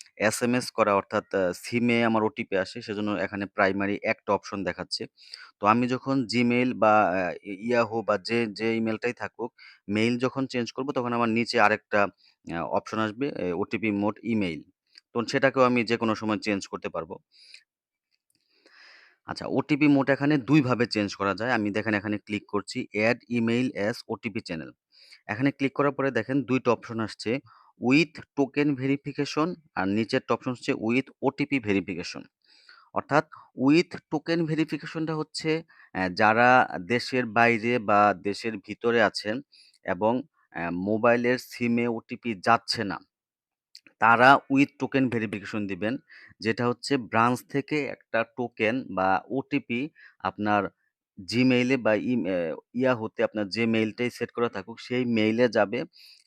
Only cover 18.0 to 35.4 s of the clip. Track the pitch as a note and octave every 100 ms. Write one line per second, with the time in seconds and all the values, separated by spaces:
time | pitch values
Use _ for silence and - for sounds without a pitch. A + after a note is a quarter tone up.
18 | _ _ _ _ _ _ _ _ - -
19 | _ _ - - - A2+ - C#3+ D3 C#3
20 | C3+ C3+ C#3+ D3+ A#2 D#3 B2 A2+ A#2+ G#2+
21 | G2+ - G2 F#2 A#2+ A#2+ G#2 G2+ G#2 G#2
22 | G#2+ G#2+ - G#2 - G2+ - B2+ - G#2
23 | A2 A#2+ - A#2+ A2+ A#2+ B2+ - G#2 A#2+
24 | - A2+ A#2 G#2 - E2 C2 - _ _
25 | _ - - G#2+ C#3 - C3+ - C#3+ C3+
26 | C3+ A#2 A2 C3+ A#2+ B2+ B2 A2 - A2+
27 | G#2+ - G#2 C3+ - - _ _ A#2 C#3+
28 | E3+ - - - C3+ D3 D3 C3 C3+ C#3
29 | D3 C#3 C#3 D3+ E3 F3+ _ - F#2+ G#2
30 | A2+ C3 - A#2 C3 B2 - C3 A2 B2
31 | - _ B2+ - C#3+ C#3 G#2+ G2 F2+ E2+
32 | F2+ - - _ _ _ _ - _ -
33 | - C#3+ - - - - C3 D#3+ - -
34 | - D3+ - E3+ D#3 D#3 D#3 D#3 D#3+ E3
35 | D#3+ D#3 D3+ -